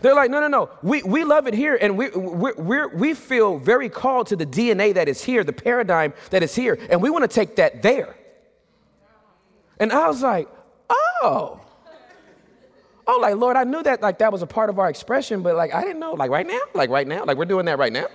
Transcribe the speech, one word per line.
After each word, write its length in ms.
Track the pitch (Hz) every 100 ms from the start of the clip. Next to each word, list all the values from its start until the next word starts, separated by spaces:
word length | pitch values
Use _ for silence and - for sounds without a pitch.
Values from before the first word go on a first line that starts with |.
They're 120 | 254
like, 160 | 285 254
"No, 100 | 285
no, 80 | 302
no. 220 | 277 175 -
We, 180 | 175 285
we 220 | 190 262
love 240 | 320 302 269
it 80 | 208
here, 200 | 302 254
and 160 | 208 196
we, 140 | 269
we're, 420 | 180 185 170 247
we're, 340 | 226 160 269 294
we 260 | 170 277 311
feel 420 | - 254 208 160
very 320 | 135 247 247
called 380 | - 262 254 233
to 80 | 196
the 100 | 156
D 240 | 135 240
N 100 | 196
A 120 | 208
that 180 | 185 151
is 140 | 135
here, 200 | - 254
the 80 | 160
paradigm 640 | - - 240 208 165 156 147 -
that 140 | 190
is 100 | 170
here, 240 | - 254 165 -
and 100 | 175
we 80 | 226
wanna 180 | 330 254
take 280 | - 202 -
that 260 | 160 131
there." 340 | 196 269 - - - _ _ _ _ _ _ _ _ _ _ _ _ _ _ _
And 120 | 214
I 160 | 262 320
was 140 | 277
like, 260 | 262 190 - - _ _ _
"Oh." 680 | 480 640 719 571 - - - - _ - - - - _ _ _ _ _ _ _ _ -
Oh, 120 | 247
like, 160 | 208 202
"Lord, 220 | 247 254
I 60 |
knew 180 | 247 302
that, 220 | 311 247
like, 160 | 208 180
that 120 | 220
was 120 | 202
a 40 | 170
part 220 | - 220
of 80 | 196
our 100 | 190
expression, 540 | 147 - 262 269 208
but, 140 | 180 165
like, 180 | 165
I 80 | 170
didn't 180 | 381 320
know, 140 | 320
like, 160 | 320 131
right 160 | 143 330
now, 160 | 466 554 -
like, 160 | 131
right 160 | 135 139
now, 180 | 170 -
like, 120 | 135
we're 80 | 170
doing 200 | 190 170
that 140 | 143
right 120 | 131
now." 140 | 117 165